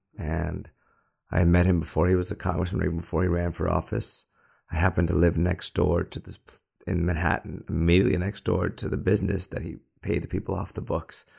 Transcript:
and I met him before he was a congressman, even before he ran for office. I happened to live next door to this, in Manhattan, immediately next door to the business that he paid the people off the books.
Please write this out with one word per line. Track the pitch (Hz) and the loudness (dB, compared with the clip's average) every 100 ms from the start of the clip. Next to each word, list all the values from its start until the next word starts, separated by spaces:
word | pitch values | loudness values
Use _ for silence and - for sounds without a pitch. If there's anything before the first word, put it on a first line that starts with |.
| _ - | _ -8
and | 78 82 80 82 85 _ _ _ _ _ - | -4 -2 -2 -6 -10 _ _ _ _ _ -2
I | 92 | 2
met | 87 87 90 | 6 6 6
him | 90 | 2
before | 80 - 90 | 0 2 4
he | 92 | 2
was | 90 | 0
a | - | -4
congressman, | 95 87 87 85 | -2 -2 -2 0
even | 85 82 | -2 -2
before | 85 85 | -2 0
he | 90 | 2
ran | 87 87 | 2 0
for | 85 85 | -2 0
office. | 85 - 107 - - - _ _ _ - | 0 0 -4 -4 -10 -16 _ _ _ -6
I | 82 | 0
happened | 90 90 85 | 2 2 2
to | 87 | 4
live | 85 78 | 4 4
next | 87 87 - | 0 0 -4
door | - 85 85 | 0 2 2
to | 85 - | -2 -8
this, | - - - - _ _ - | -12 -16 -20 -20 _ _ -4
in | 92 | 0
Manhattan, | 82 82 85 - - 80 - | 0 0 0 -2 -4 -12 -4
immediately | 80 82 87 - 82 | 0 4 4 4 2
next | 92 - | -2 -4
door | - 92 92 | -2 0 -2
to | - - | -4 -4
the | - | -2
business | - 104 90 - - | 2 2 2 -2 -4
that | - | -8
he | 80 - _ _ | -8 -12 _ _
paid | 101 87 | -4 -4
the | - | -2
people | - - | -6 -4
off | 92 87 | -6 -6
the | - | -8
books. | - 87 - - - | -6 -6 -6 -14 -18